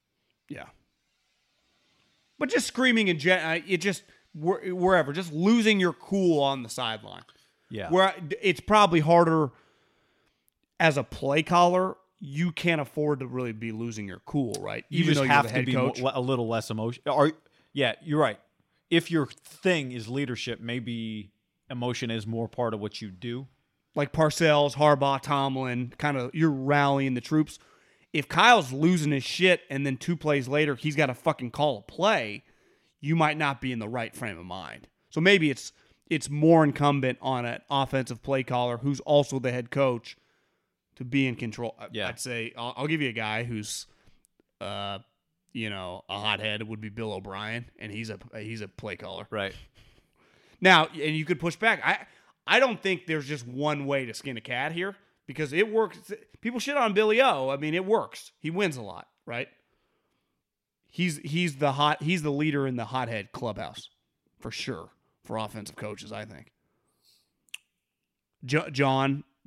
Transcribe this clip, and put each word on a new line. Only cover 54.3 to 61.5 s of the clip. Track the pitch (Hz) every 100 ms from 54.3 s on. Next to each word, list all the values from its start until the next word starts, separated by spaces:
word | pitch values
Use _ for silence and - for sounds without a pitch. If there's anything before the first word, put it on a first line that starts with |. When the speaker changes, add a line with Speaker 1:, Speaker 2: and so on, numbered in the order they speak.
| 117
Speaker 1:
a |
cat | - 123 143
here | 170 190 190 _ _ -
because | 135 147
it | 156 220
works. | 220 214 - - 196 _ _
People | 226 240
shit | 269 285
on | 226
Billy | 196 214 220
O. | 262 156 131
I | 139
mean, | 151
it | 170
works. | 185 214 120 - - _
He | 151
wins | 170 196 135
a |
lot, | 101 87 - _ -
right? | 120 - _ _ _ _ _ _ _ _ _ _ _ _ _ _
He's, | - 180 147
he's | - 160 175